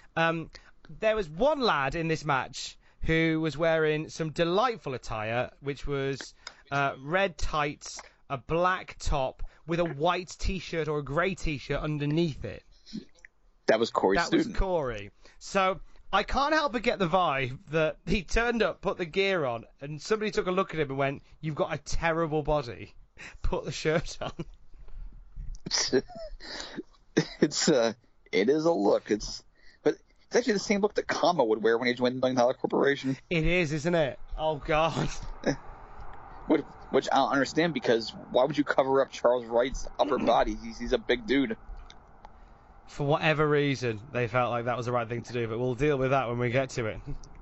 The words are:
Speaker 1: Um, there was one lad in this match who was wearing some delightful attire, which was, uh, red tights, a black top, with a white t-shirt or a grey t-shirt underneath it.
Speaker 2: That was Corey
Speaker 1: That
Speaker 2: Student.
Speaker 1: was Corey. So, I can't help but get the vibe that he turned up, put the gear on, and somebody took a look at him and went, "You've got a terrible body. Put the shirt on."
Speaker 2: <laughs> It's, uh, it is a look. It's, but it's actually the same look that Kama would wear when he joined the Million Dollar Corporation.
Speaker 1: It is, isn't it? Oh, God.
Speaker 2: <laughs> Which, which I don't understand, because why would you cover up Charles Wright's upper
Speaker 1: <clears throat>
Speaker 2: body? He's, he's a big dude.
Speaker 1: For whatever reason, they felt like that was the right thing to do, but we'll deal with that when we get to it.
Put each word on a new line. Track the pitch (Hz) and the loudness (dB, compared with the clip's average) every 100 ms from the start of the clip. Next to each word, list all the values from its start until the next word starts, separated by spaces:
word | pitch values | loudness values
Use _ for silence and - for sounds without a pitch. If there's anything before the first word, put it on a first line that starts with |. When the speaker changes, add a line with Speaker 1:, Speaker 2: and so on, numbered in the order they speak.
| - - | -8 0
Speaker 1:
Um, | 165 165 156 - - - - 151 | 0 0 -6 -14 -20 -20 -18 -2
there | 214 220 | 0 0
was | 160 | -2
one | 156 269 302 | 0 2 2
lad | 226 156 135 165 | 2 2 0 0
in | 165 | -2
this | 160 | -2
match | 156 135 92 - - - _ - | 0 0 -2 -8 -12 -14 _ -4
who | - 160 160 160 | 0 4 4 2
was | 160 139 | 0 0
wearing | 165 160 156 156 156 | 2 4 2 0 -2
some | - 160 | -6 -4
delightful | 147 170 180 247 220 156 | 0 2 2 2 0 -8
attire, | 123 - 113 107 120 123 - | -8 -6 -6 -2 -2 -2 -6
which | 139 139 143 | -8 -6 -4
was, | 139 135 135 - - - - - | -2 -2 -4 -8 -18 -20 -20 -6
uh, | 139 139 - | -2 0 -2
red | 139 185 196 - | -2 0 0 0
tights, | - 156 147 - - - - _ - | 0 2 -2 -4 -12 -16 -18 _ -10
a | 135 | -8
black | - 165 180 185 - - | -2 2 2 0 -6 -6
top, | - 143 131 - - - - | 0 0 0 -4 -10 -8 -2
with | 170 | 0
a | 175 | 0
white | 139 165 180 185 - | 0 0 0 -4 -4
t-shirt | - 190 - 165 151 | -2 -2 -4 -4 -2
or | 151 | -2
a | |
grey | 135 147 185 | -2 0 0
t-shirt | 190 165 139 - 143 | 0 -4 -4 -4 -4
underneath | 151 151 143 156 170 127 104 | -2 -2 0 2 0 -2 -8
it. | - - - - - - - - _ _ _ - | -10 -16 -20 -16 -14 -14 -20 -20 _ _ _ 2
Speaker 2:
That | 113 | 2
was | 117 | 2
Corey | - 98 - | 2 2 2
Speaker 1:
That | - | 2
Speaker 2:
Student. | - - | 2 2
Speaker 1:
was | - | 2
Corey. | 190 175 131 110 101 - - - | 2 2 0 -4 -10 -18 -20 -18
So, | - 196 185 185 - - - | -4 0 2 0 -6 -18 -2
I | 190 | 0
can't | - 247 285 | 0 0 2
help | 311 294 | 2 2
but | 226 | 0
get | 233 202 | 0 0
the | 175 | 2
vibe | 185 170 135 131 131 - | 4 4 2 -2 -6 -4
that | 156 156 - - | 0 0 0 -2
he | 120 | -2
turned | - 220 233 233 | 0 2 2 2
up, | 185 - | 0 0
put | 180 185 | -4 -2
the | 175 | -2
gear | 165 196 190 135 | 0 2 2 0
on, | 117 - - | -4 -8 -14
and | 143 151 | -12 -8
somebody | - 220 214 | -2 0 0
took | - 185 | -2 0
a | |
look | 180 185 160 | 0 0 0
at | |
him | 135 | -2
and | 135 | 0
went, | 139 135 - - | 0 -2 -10 -8
"You've | 160 147 | -4 -2
got | 180 | -2
a | 151 | -4
terrible | - - 165 165 165 151 | -2 2 2 2 0 0
body. | 147 151 120 90 104 - - - - - | 0 0 -2 -10 -14 -18 -20 -20 -18 -2
Put | - 180 175 | 0 0 -2
the | |
shirt | - 156 160 - - | -4 0 0 0 -6
on." | 117 - - - - - - - - - - - - - - | -8 -8 -12 -14 -18 -16 -12 -10 -10 -12 -14 -10 -8 -8 -4
Speaker 2:
<laughs> | - - - - 679 622 - - - - - - - _ - - - | -4 0 0 0 -8 -12 -12 -12 -12 -12 -12 -14 -18 _ 0 0 2
It's, | 160 - - | 0 2 4
uh, | 139 113 104 _ _ - | 6 4 0 _ _ -2
it | 87 110 | 2 4
is | 156 160 | 4 4
a | |
look. | 170 196 113 - | 4 4 2 2
It's, | 107 - - - _ - - | -2 -2 -12 -16 _ -20 -4
but | 147 156 _ _ - | -2 -2 _ _ -2
it's | 214 | 0
actually | 247 | 2
the | 196 | 0
same | - 202 | 0 2
look | 202 - | 2 0
that | - | -2
Kama | - 156 175 | 2 2 4
would | 117 110 | 4 4
wear | 110 113 | 4 4
when | 123 | 2
he | |
joined | 123 123 127 | 2 0 0
the | |
Million | 127 131 | 0 4
Dollar | 120 | 2
Corporation. | 131 - - 139 139 131 135 - | 2 0 2 2 2 -2 -4 -2
Speaker 1:
It | 170 156 | 0 2
is, | 180 160 | 2 2
isn't | 151 160 170 | 0 0 2
it? | 139 - - - | 2 -2 -8 -4
Oh, | 156 151 | -2 -2
God. | 165 156 160 139 151 - - - | 0 2 2 0 -2 -4 -8 -4
Speaker 2:
<laughs> | - 139 - - - - - - - - - | -2 -2 -4 -16 -16 -12 -10 -12 -14 -8 0
Which, | 147 139 - - | 0 0 -12 -2
which | 135 - | 0 2
I | 135 | 2
don't | 123 | 4
understand, | 135 131 156 170 | 2 0 2 0
because | 139 - 117 107 - - | 0 2 2 0 -12 -2
why | 120 139 | 2 2
would | 147 | 2
you | |
cover | 143 - 135 135 | 2 2 4 4
up | 131 | 2
Charles | - 120 123 113 | 2 2 2 2
Wright's | 117 135 131 - - | 0 2 -2 -4 -2
upper | 139 127 | 0 2
Speaker 1:
<clears throat> | 110 | 4
Speaker 2:
body? | 120 120 110 | 4 2 -2
He's, | 113 113 | -8 -8
he's | 120 | -2
a | 123 | 0
big | 107 123 107 | 2 0 2
dude. | 135 127 110 - - - - - - - - - - - - - | 2 2 -2 -10 -16 -16 -20 -20 -20 -20 -20 -20 -20 -20 -20 -14
Speaker 1:
For | - 143 | -4 0
whatever | 156 160 147 151 | 2 2 4 4
reason, | 147 143 131 123 107 107 | 4 2 0 -2 -4 -6
they | 123 120 | -4 0
felt | 123 120 | 2 0
like | 117 117 | 0 -2
that | 120 | -2
was | 120 | -2
the | |
right | 123 117 | -2 -2
thing | 120 | -6
to | - | -6
do, | 120 113 | -4 -2
but | 110 | -2
we'll | 127 123 | -2 0
deal | 151 139 | 2 2
with | 131 | 2
that | 135 117 | 2 0
when | 120 | 0
we | 120 | 0
get | 127 131 | 0 0
to | - 110 | -2 -4
it. | 87 - - - - | -6 -8 -10 -10 -18